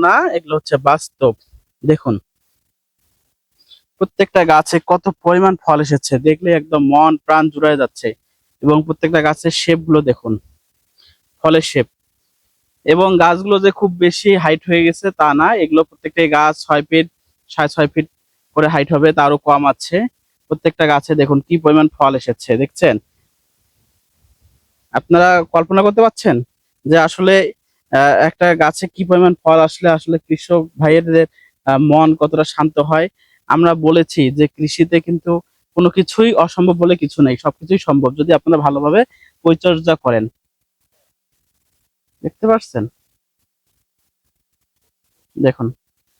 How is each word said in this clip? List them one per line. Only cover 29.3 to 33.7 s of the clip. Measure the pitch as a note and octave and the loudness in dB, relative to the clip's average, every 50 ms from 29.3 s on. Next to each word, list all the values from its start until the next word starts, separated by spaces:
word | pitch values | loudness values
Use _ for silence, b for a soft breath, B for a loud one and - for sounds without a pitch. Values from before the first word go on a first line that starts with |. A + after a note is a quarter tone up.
| F3 - _ | 2 2 _
ফল | D#3+ D#3+ D#3+ | 2 4 4
আসলে | D#3+ D#3+ - - F3+ E3+ | 2 0 -2 -2 0 0
আসলে | D#3+ D#3 - D#3+ E3+ D#3+ | 0 0 -2 -4 -6 -6
কৃষক | - _ D#3 - - - F3 E3+ D#3+ E3 _ - | -4 _ -6 -6 -2 -2 -2 -2 -2 -4 _ -2
ভাইয়েদের, | D#3 D3+ D#3+ E3+ E3+ E3 D#3+ E3 D#3+ - b b b b b _ _ C3+ | 0 2 2 2 2 2 0 0 0 0 b b b b b _ _ -2
আহ, | C3+ C3+ | 0 2
মন | D3+ D3 D3 D#3 D#3+ D#3 D#3 | 2 2 4 4 4 2 2
কতটা | D#3 D3+ D3+ D#3+ D#3 D#3 | 0 -2 -2 0 -2 -2
শান্ত | - - - - D#3 - D3+ | -4 -4 -4 -4 -2 -2 -2
হয়। | D3 D3+ D#3+ D#3+ E3+ G3 - _ _ _ _ _ _ - | -2 0 0 -2 -2 -4 -8 _ _ _ _ _ _ -2
আমরা | C3+ D#3 E3+ E3+ | 0 2 2 2